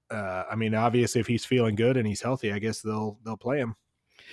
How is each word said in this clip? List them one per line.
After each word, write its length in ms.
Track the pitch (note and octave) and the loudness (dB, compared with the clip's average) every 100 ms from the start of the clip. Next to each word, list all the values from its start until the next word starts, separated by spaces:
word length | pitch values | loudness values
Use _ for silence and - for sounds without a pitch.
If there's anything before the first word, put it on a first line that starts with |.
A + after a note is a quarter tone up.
| - | -10
uh, 320 | G#2+ G2 F#2 F2 | -6 -4 -6 -4
I 60 | A2 | -2
mean, 200 | A2 A2 | 0 2
obviously, 440 | A#2 B2 A#2 A#2+ | 4 4 2 2
if 80 | A2+ | 0
he's 160 | A2+ | 0
feeling 320 | - B2+ A2+ G#2 | 2 2 4 4
good 220 | A#2 C3 | 2 2
and 100 | G#2+ | 0
he's 140 | G2+ | -2
healthy, 320 | A#2 C3 G#2+ | -2 -2 -2
I 60 | G2+ | -2
guess 200 | A2 G#2+ | -4 -4
they'll, 400 | A2 G#2+ G#2+ G#2 A2 | -4 -4 -4 -8 -10
they'll 100 | A2 | -6
play 220 | B2 D3 | -2 -2
him. 180 | A#2 - _ _ _ - - | -2 -6 _ _ _ -20 -20